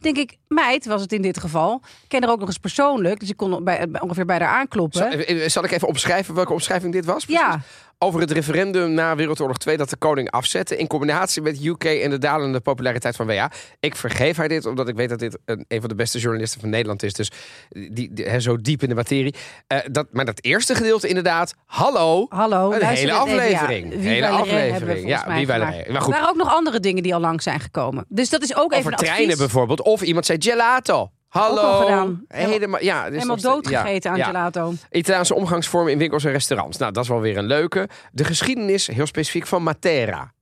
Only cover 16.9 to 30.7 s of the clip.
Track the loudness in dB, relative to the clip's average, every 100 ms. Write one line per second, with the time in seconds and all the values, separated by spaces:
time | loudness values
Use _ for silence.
16.9 | -4 -4 -4 -8 -10 -18 -20 -18 -16 -12
17.9 | -10 -8 -8 -4 -2 0 0 0 0 0
18.9 | 0 0 0 0 -4 -14 -16 -2 -2 0
19.9 | -2 -2 -4 -4 -2 0 0 2 2 2
20.9 | 2 2 0 2 0 -2 -6 _ 0 2
21.9 | 4 4 4 2 0 2 2 2 2 2
22.9 | 2 2 2 2 2 2 2 0 -2 -4
23.9 | -4 0 2 2 2 2 2 0 0 -2
24.9 | -4 -2 -2 -2 -2 0 0 -2 -4 -4
25.9 | -2 0 2 2 2 2 2 2 0 0
26.9 | 0 0 0 0 0 -2 -4 -4 -4 -2
27.9 | -4 -4 -2 0 0 0 0 2 2 2
28.9 | 0 0 2 2 2 2 2 2 2 2
29.9 | 2 2 0 0 0 2 4 4